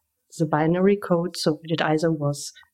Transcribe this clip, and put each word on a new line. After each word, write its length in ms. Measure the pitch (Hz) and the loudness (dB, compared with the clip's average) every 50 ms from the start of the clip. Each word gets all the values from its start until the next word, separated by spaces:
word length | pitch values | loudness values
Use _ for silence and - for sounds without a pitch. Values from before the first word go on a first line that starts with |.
| _ _ _ _ _ _ - - | _ _ _ _ _ _ -6 -4
the 80 | 160 | -4
binary 520 | 151 160 151 156 160 170 180 185 202 202 202 | -2 0 0 2 2 2 4 4 4 2 2
code. 400 | - - 180 170 170 180 - - | 0 -2 0 0 0 -4 -6 -2
So 240 | - 175 151 151 - | -2 -2 -2 -2 -4
it 180 | 160 165 151 | -6 -2 -2
either 300 | 165 156 156 156 170 165 | 0 0 0 2 2 0
was 400 | 165 151 143 143 143 143 - - - - - _ | 0 0 -2 -2 -4 -4 -8 -14 -16 -18 -20 _